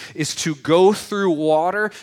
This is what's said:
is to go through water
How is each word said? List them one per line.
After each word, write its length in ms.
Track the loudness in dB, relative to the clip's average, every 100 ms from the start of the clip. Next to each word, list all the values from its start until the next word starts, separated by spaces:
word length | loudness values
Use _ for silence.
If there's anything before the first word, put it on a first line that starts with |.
| -14 -10
is 180 | -8 -6
to 200 | -8 -6
go 380 | 0 4 6
through 380 | 4 -4 -4 -2
water 600 | -2 0 0 0 -2 -6 -8